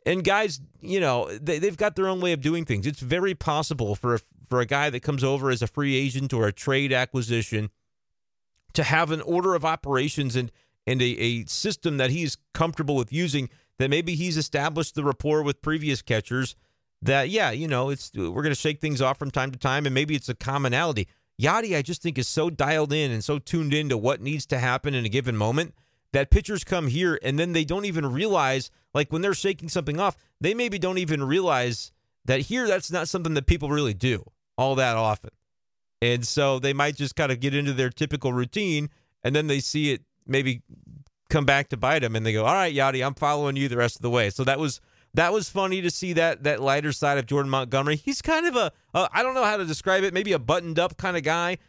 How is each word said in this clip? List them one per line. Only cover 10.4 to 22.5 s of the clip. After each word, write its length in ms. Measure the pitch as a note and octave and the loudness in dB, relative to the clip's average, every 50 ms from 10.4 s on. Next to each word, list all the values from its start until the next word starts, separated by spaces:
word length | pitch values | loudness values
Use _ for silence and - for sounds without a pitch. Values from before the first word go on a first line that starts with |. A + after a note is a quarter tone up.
| B2 A#2+ - _ _ _ _ _ - | -2 -4 -6 _ _ _ _ _ -4
and 140 | A#2+ B2+ C3 | 0 2 2
a, 40 | B2 | 2
a 400 | B2 B2 - A2+ A#2 A#2+ A#2 G#2 | 2 2 0 0 0 0 -2 -4
system 540 | - - - - G#3 F#3+ - - E3+ D3 C3+ | -6 -6 -4 -2 -2 -2 -2 -2 -2 0 2
that 120 | C3 B2+ | 2 0
he's 260 | C3+ F3 E3 C#3 - - _ _ | 0 0 -2 -4 -6 -8 _ _
comfortable 440 | - - E3 E3 D3+ - D#3 C#3 D3 | -2 0 0 0 0 -2 -2 0 0
with 160 | C3+ A#2+ - | 0 0 0
using, 360 | C3 D#3+ F3+ E3 C3+ D3 C3 - _ _ _ _ _ - | -2 -2 -2 0 0 -2 -2 -4 _ _ _ _ _ -2
that 120 | C3 C3+ | 0 2
maybe 260 | C#3+ E3 E3+ E3+ F3 | 2 0 0 0 -2
he's 200 | D3+ F3 F3+ D#3+ | -2 -2 -2 -2
established 600 | D#3 D3 - - D3 C#3 D#3+ D3+ D#3+ D#3 - - | -2 -2 -2 -2 0 0 0 0 -2 -4 -4 -4
the 80 | D3+ C#3+ | -2 0
rapport 380 | C#3+ C3 - - D3 D3+ D3+ | 0 0 0 0 0 2 2
with 200 | D3+ C#3+ C#3 - | 2 0 -2 -2
previous 400 | - D3+ D#3 D#3+ D3+ D3+ C3+ - | -2 -2 -2 -2 0 -2 -2 -2
catchers 540 | - - B2 A2 - - B2 B2+ C3 - - _ _ _ _ _ _ _ _ - | -2 0 0 0 0 -2 -2 -2 -2 -4 -6 _ _ _ _ _ _ _ _ -4
that, 280 | - A2+ C3+ C#3 C3+ D3 | 0 2 2 2 2 2
yeah, 240 | G3 A3 G3 C3+ | 0 0 0 0
you 160 | A2 C3 D#3+ D#3+ | 0 -2 -2 0
know, 220 | C#3 B2 B2+ C3+ | 0 0 0 0
it's, 200 | C#3 C3+ - - | -2 -6 -8 -10
we're 300 | - G2+ F#2 E2 F2+ A#2+ | -6 -4 -4 -4 -2 0
gonna 120 | D3 D#3 C#3 | 0 0 0
shake 240 | - - D#3 D3+ D3 | 0 0 -2 -2 -2
things 200 | - D3+ D3 B2 | -2 -2 0 0
off 180 | C3+ C3 C#3 - | 2 0 0 0
from 120 | D3 C#3 | -4 -4
time 220 | - C#3 C3 C3+ | -2 -2 -2 -4
to 60 | C3 B2+ | -4 -2
time, 280 | - C3+ C3 C#3+ D3 | -2 0 0 0 0
and 80 | C#3 C3 | 0 2
maybe 220 | C3+ D3+ D3+ D#3 | 2 0 0 0
it's 120 | C#3 - - | -2 -4 -6
a 60 | A#2+ | -8
commonality. 720 | - - - C3+ C#3+ C#3 B2+ A#2+ C3+ E3+ E3+ C#3 A2 F#2+ - _ _ _ _ _ - | -6 -6 -4 -2 0 0 2 2 2 2 2 0 -2 -4 -4 _ _ _ _ _ 0
Yadi, 340 | A2+ D3 F#3 A3+ A3+ G#3+ F#3 | 2 2 4 2 2 0 0
I 60 | D3 | 0
just 220 | C3+ C#3+ F3 - | -2 -2 -4 -6
think, 160 | - E3+ C#3+ C3 | -4 -4 -2 -2
is 100 | A#2+ - | -2 -2
so 220 | - D#3+ D#3 F3 | 0 0 0 0